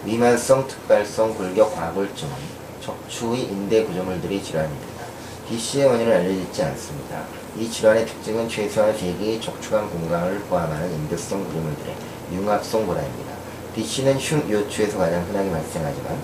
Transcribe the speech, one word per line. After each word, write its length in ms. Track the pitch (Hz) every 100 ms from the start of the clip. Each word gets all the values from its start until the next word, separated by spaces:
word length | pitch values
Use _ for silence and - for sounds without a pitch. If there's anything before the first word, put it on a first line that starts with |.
미만성, 640 | 98 117 120 120 - 135 131
특발성, 640 | - - 107 101 - 110
골격, 400 | 107 92 95 107
과골증은 560 | 85 82 90 98 - 73 67 - - - -
척추의 600 | - - - - 117 123
인대 380 | 123 98 101 110
구조물들의 580 | 98 87 92 90 87 98
질환입니다. 640 | - 82 78 71 - - - - - - -
비씨의 380 | 113 - 139 135
원인은 260 | 117 113
알려지지 500 | 95 90 95 82 -
않습니다. 580 | 82 67 - 73 - 78 - - - 104
이 140 | 113
질환의 340 | - 110 113
특징은 420 | 113 - 110 110 117
최소한 480 | 110 101 110 107
세 220 | 92 90 87
개의 240 | 107 113
척추관 480 | - - - - 101
공간을 520 | 85 82 85 90 101 -
포함하는 420 | 90 80 76 87
인대성 500 | 78 78 85 - 98 90
구조물들의 500 | 82 80 71 - - - - -
융합성 520 | 90 104 104 - 110 101
고라입니다. 460 | 82 69 - - - - - -
비씨는 440 | 117 110 - 135 135
흉 320 | - 151 131
요추에서 480 | 104 104 - 104 98
가장 260 | 87 87 87
흔하게 200 | 101 98
발생하지만 680 | 80 78 87 76 67 64 139